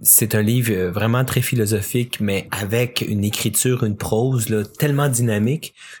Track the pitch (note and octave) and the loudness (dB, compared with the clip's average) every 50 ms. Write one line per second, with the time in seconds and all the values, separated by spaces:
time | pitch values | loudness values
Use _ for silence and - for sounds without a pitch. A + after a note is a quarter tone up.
0 | - - - - A#2 G#2+ - G#2+ G#2 G#2+ A#2+ B2+ A#2 A2+ G2+ F#2 F#2 F2+ F2 G2+ | 2 4 4 4 4 2 2 2 2 4 2 2 2 0 0 0 0 0 0 0
1 | G#2+ A#2 A#2 B2+ C3 - - B2+ B2 - C3+ A#2 G#2+ G#2 A2 G2 G2 - - B2 | 2 2 2 2 2 2 0 0 0 0 0 0 2 2 0 -2 -2 -2 -2 -2
2 | A#2 A#2+ - - G#2+ G2 G2 F#2+ - - - G2+ G#2 F#2+ A2+ A#2+ B2 A#2+ - - | -2 -2 -4 -4 -2 0 -2 -2 -4 -6 -6 -6 -4 -2 0 0 0 0 -2 -6
3 | G#2+ - G#2+ G2+ G2+ G#2+ - - - A2+ G#2+ - - B2+ B2+ B2 A#2 G#2+ G2+ - | -4 -2 -2 0 0 0 -2 -2 -2 -2 0 0 0 0 0 0 0 -2 -2 -4
4 | - - A2 A2 B2 C3+ C3 A#2+ G#2 G#2+ A2 G#2+ G2+ - - - - D3 C#3+ C#3 | -4 -2 0 0 2 2 0 0 0 0 -2 -2 -2 -4 -4 -2 0 0 2 2
5 | C#3+ C#3+ B2 A#2 B2 A2+ G#2+ G#2 G#2+ A#2+ D3+ E3 - - _ - - - - - | 2 0 2 0 0 0 2 2 0 0 0 -4 -6 -12 _ -18 -20 -20 -20 -16